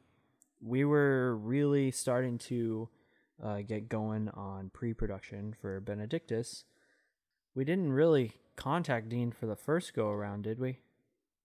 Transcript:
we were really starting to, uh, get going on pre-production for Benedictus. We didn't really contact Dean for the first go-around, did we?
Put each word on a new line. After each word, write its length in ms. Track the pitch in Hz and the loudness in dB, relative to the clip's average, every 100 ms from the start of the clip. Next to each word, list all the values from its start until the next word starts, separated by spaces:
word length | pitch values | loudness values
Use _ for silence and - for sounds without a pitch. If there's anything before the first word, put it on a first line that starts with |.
| _ _ _ _ _ - | _ _ _ _ _ -14
we 240 | 113 127 | -2 2
were 520 | 143 147 143 135 127 113 | 6 6 6 4 2 0
really 540 | 107 135 143 143 135 | 0 2 4 4 2
starting 480 | - - 123 127 120 | 0 0 2 2 -2
to, 500 | - 123 113 110 113 _ _ _ _ - | -4 -2 0 -2 -6 _ _ _ _ -10
uh, 220 | 107 104 | -6 -6
get 280 | 101 107 110 | -4 -4 -2
going 400 | 110 107 107 107 | -2 -2 -2 -4
on 420 | - 98 95 95 | -6 -10 -8 -10
pre-production 840 | - 120 113 107 95 - 104 104 | -6 -4 -2 -2 -4 -10 -10 -10
for 260 | 104 101 95 | -8 -8 -8
Benedictus. 840 | 101 104 107 - - 113 127 - - _ _ _ _ _ _ _ _ | -6 -6 -4 -6 -4 -4 -4 -10 -18 _ _ _ _ _ _ _ _
We 100 | 131 | -4
didn't 300 | 135 185 165 | 0 2 2
really 400 | 131 165 147 117 - _ - | 4 6 6 4 -4 _ -8
contact 520 | 139 165 160 120 110 | -2 -2 0 -2 -2
Dean 220 | 120 120 | -2 -2
for 140 | 113 113 | -2 -6
the 100 | 104 | -6
first 380 | - 165 - | 0 0 0
go-around, 480 | - 107 104 104 101 107 | -2 -2 -2 -4 -4 -4
did 120 | 117 | -2
we? 220 | 127 131 _ _ _ _ _ _ | -4 -6 _ _ _ _ _ _